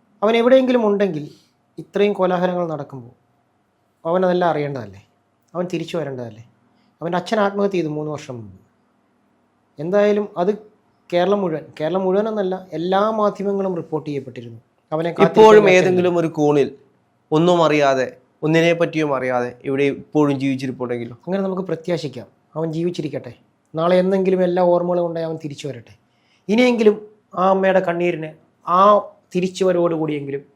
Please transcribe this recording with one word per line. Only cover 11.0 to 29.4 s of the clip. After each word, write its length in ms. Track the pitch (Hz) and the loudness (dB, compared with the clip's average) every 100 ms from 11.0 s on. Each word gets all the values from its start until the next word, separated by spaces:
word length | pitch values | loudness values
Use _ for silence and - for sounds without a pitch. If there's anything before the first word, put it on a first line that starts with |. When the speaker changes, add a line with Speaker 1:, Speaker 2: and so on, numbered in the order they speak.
| _ | _
Speaker 1:
കേരളം 300 | 175 180 202 | -2 0 0
മുഴുവൻ, 220 | 180 151 123 - | -2 -6 -10 -8
കേരളം 240 | 156 185 185 | -4 -2 -2
മുഴുവൻ 200 | 196 220 | 0 -2
എന്നല്ല, 240 | 220 185 185 - 156 | -4 -4 -6 -8 -8
എല്ലാ 240 | 180 190 214 220 | -2 0 0 0
മാധ്യമങ്ങളും 540 | 208 202 196 196 190 170 | -2 -2 -6 -4 -4 -6
റിപ്പോർട്ട് 260 | 165 151 147 | -6 -8 -6
ചെയ്യപ്പെട്ടിരുന്നു. 520 | 143 127 120 117 113 _ _ _ | -10 -10 -16 -18 -20 _ _ _
അവനെ 180 | 156 165 | -6 -4
Speaker 2:
ഇപ്പോഴും 180 | 165 196 | 2 2
Speaker 1:
കാത്തിരിക്കുന്ന 500 | 214 220 214 196 185 | 8 10 10 8 6
Speaker 2:
ഏതെങ്കിലും 360 | 185 180 180 175 | 4 2 2 0
ഒരു 80 | 160 160 | -2 0
കോണിൽ 300 | 147 147 127 - _ _ _ _ - 156 | 2 2 0 -4 _ _ _ _ -2 2
ഒന്നും 220 | 175 175 156 | 4 4 4
അറിയാതെ, 400 | 151 139 131 123 - _ _ | 4 2 2 -2 -8 _ _
ഒന്നിനെ 280 | 156 165 165 165 | 0 2 2 2
പറ്റിയും 300 | 160 156 151 131 | 0 -2 -2 -2
അറിയാതെ 320 | 127 123 123 123 139 | -2 -2 -4 -8 -6
ഇവിടെ 160 | 135 143 - | -2 -2 -2
ഇപ്പോഴും 320 | - 151 147 131 | -4 0 0 0
ജീവിച്ചിരിപ്പുണ്ടെങ്കിലോ? 720 | 135 131 131 113 123 120 120 123 170 | -2 -4 -6 -8 -8 -6 -8 -14 -8
Speaker 1:
അങ്ങനെ 160 | 196 190 | -6 -4
നമുക്ക് 180 | 185 185 | -6 -6
പ്രത്യാശിക്കാം, 580 | 160 180 170 147 117 101 _ _ 151 | -8 -6 -6 -6 -12 -18 _ _ -8
അവൻ 120 | 165 160 | -6 -4
ജീവിച്ചിരിക്കട്ടെ. 560 | 175 170 147 135 120 - _ _ _ | -6 -6 -8 -10 -12 -20 _ _ _
നാളെ 220 | 156 170 180 | -2 2 2
എന്നെങ്കിലും 380 | 185 196 190 185 180 | 2 2 2 2 2
എല്ലാ 160 | 180 180 | 2 2
ഓർമ്മകളും 320 | 175 175 175 170 | 2 0 -2 -2
ഉണ്ടായി 180 | 165 165 | -4 -6
അവൻ 80 | 160 | -8
തിരിച്ചു 220 | 151 139 143 | -10 -12 -12
വരട്ടെ. 260 | 120 - - _ _ _ _ - | -12 -16 -20 _ _ _ _ -2
ഇനിയെങ്കിലും 480 | 226 254 226 214 208 - _ _ 175 | 2 2 4 2 2 -8 _ _ -2
ആ 40 | 185 | 2
അമ്മയുടെ 300 | 190 190 185 175 | 2 2 2 0
കണ്ണീരിന് 420 | 170 175 156 156 160 _ _ 165 | -2 -2 -4 -8 -14 _ _ 0
ആ 140 | 180 208 208 - _ _ | 4 6 4 2 _ _
തിരിച്ചുവരവോടുകൂടിയെങ്കിലും 1080 | 180 | -4